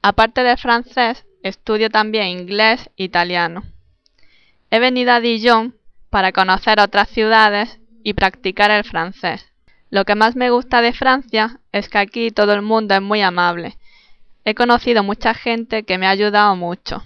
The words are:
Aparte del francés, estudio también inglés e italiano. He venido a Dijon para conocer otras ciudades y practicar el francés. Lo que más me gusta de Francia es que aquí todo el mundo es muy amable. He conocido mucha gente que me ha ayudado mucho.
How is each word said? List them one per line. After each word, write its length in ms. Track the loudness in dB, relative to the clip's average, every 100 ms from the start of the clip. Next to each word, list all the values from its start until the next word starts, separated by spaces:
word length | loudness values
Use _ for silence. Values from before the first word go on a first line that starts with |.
Aparte 440 | 0 2 0 2
del 140 | 0 0
francés, 680 | 0 -2 -2 -2 -2 -2 _ _
estudio 480 | -12 -10 -4 -2 0
también 380 | 0 0 -2 -4
inglés 600 | -6 -8 0 2 0 -6 _
e 80 |
italiano. 600 | -4 -2 -2 -2 -4 -6 -16 -20 _ _ _ _ -20 _ _ _ _
He 80 | 0
venido 340 | 2 0 2
a 80 | 2
Dijon 540 | 2 0 2 2 0 -12 -20 -20 -4
para 220 | 0 0
conocer 460 | 0 0 0 2 2
otras 300 | 2 2 0
ciudades 720 | 0 2 4 4 2 -4 -10 _ _
y 120 | -6
practicar 560 | -2 -2 -2 -8 0 2
el 140 | 2
francés. 600 | -2 -6 -6 -6 -8 -8 -14 _ _ _ _
Lo 140 | -4
que 100 | 0
más 220 | 2 2 2
me 140 | 0
gusta 320 | 0 2 2
de 100 | 2
Francia 680 | 0 0 0 -2 -4 -4 -6 _
es 160 | -8 -4
que 100 | -2
aquí 320 | -2 -4 -4
todo 220 | 0 2
el 100 | 2
mundo 320 | 0 -2 2
es 60 | 0
muy 220 | 0 0
amable. 560 | 0 0 -2 -2 -10 -14 -20 -20 _ -20 -20 -10
He 100 | -6
conocido 480 | -2 2 2 2 0
mucha 320 | 0 -2 -4
gente 500 | -4 -4 -6 -4 -8
que 140 | -4 -2
me 80 | 0
ha 40 |
ayudado 440 | 0 2 2 2 0
mucho. 460 | -4 -8 -10 -12